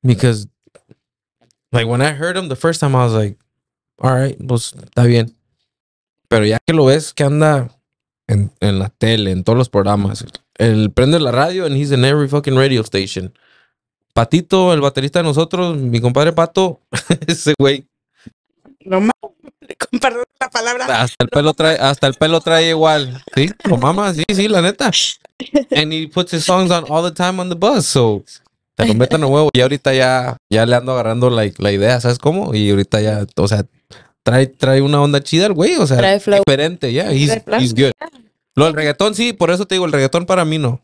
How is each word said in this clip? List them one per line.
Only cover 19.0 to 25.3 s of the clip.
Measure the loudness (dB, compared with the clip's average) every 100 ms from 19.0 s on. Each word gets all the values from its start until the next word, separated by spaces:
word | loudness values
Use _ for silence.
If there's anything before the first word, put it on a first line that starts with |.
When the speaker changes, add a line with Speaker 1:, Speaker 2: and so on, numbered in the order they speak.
| 0 -2 -8 _ -20 _
Speaker 2:
<laughs> | -20 -14 -8
con | -2
perdón | -2 -2 -10 _
la | -6
palabra. | -4 -4 -4 -2 -2
Speaker 1:
Hasta | -2 -4
el | -2
pelo | 0 0
trae, | 0 0 0
hasta | 0 0 -2
el | 0
pelo | 0 0
trae | 2 2 2
igual, | 2 2 2 -2 -10 -8
¿sí? | -2 -2 -2
Lo | -2 0
mama, | 0 0 -2
sí, | -4 -2
sí, | -2 0
la | 2
neta. | 0 -2 -2 -2 -4 -8 -20